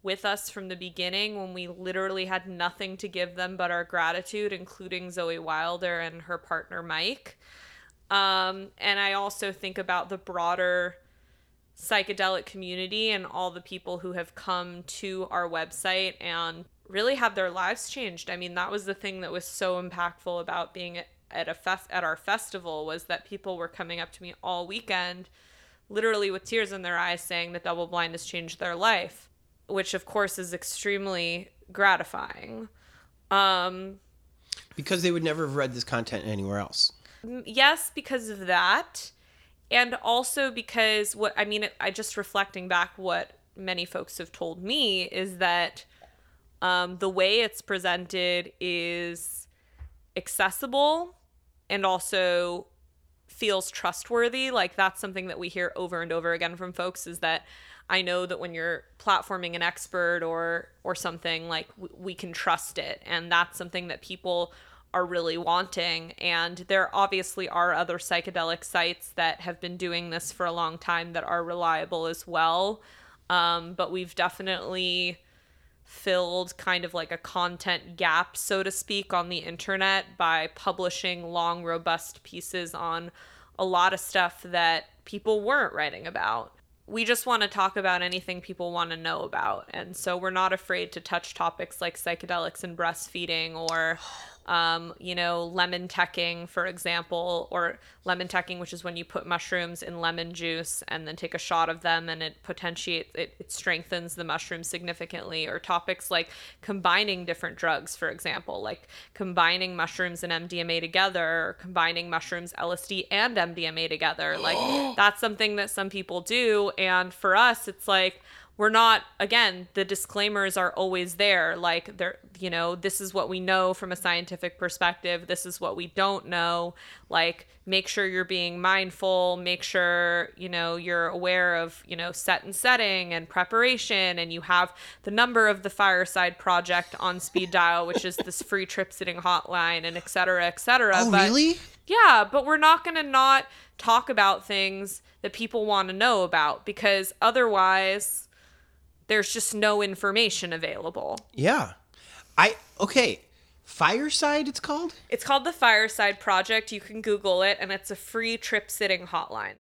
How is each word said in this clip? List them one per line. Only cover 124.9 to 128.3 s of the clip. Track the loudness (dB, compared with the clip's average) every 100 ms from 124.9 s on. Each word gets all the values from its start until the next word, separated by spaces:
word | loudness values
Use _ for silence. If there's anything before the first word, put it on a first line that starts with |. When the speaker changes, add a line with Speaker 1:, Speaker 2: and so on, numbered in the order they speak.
| 0 -4 -4 -4
Speaker 1:
This | -6 -6
is | -6
what | -4 -4
we | -6
don't | 0 2 0 -2
know. | 0 0 0 -2 -8 -20 -20 -2
Like, | 2 2 -2 -14 -20 0
make | 0 0
sure | 0
you're | 0 0
being | -2